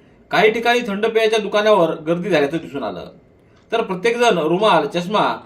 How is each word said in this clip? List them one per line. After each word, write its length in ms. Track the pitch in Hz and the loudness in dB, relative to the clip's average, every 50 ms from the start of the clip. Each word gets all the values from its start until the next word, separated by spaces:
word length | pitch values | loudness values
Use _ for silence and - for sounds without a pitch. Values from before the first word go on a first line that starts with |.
| _ _ _ _ _ _ | _ _ _ _ _ _
काही 200 | - 160 208 220 | 0 2 4 4
ठिकाणी 280 | 214 233 226 233 240 247 | 2 2 0 0 0 0
थंड 260 | - 202 196 202 214 | 0 -4 -4 -2 -2
पेयाच्या 340 | 226 214 220 226 214 220 220 | 0 0 2 2 2 0 0
दुकानावर 560 | 196 190 214 208 208 214 214 190 170 156 - | -2 -2 -2 0 4 4 4 4 4 2 0
गर्दी 340 | 165 151 160 175 175 175 175 | -4 -4 -4 -4 -2 -2 0
झाल्याचं 280 | 170 151 139 139 160 160 | 0 2 2 0 -2 -6
दिसून 260 | - - 135 139 117 | -8 -8 -10 -8 -8
आलं, 240 | 101 90 85 80 - - - _ _ _ _ _ _ _ _ _ _ | -8 -8 -10 -14 -16 -18 -20 _ _ _ _ _ _ _ _ _ _
तर 100 | 214 226 | -2 -2
प्रत्येकजण 560 | 226 185 185 175 175 233 233 240 240 233 190 170 | -2 -2 -4 -2 -2 -2 0 2 2 2 2 2
रुमाल, 500 | 151 160 175 190 220 208 180 160 147 139 | 0 0 0 2 2 4 4 2 2 0
चष्मा 520 | - 175 170 190 214 196 - 123 - - - | -4 -6 -4 -2 -2 -2 0 -2 -4 -6 -10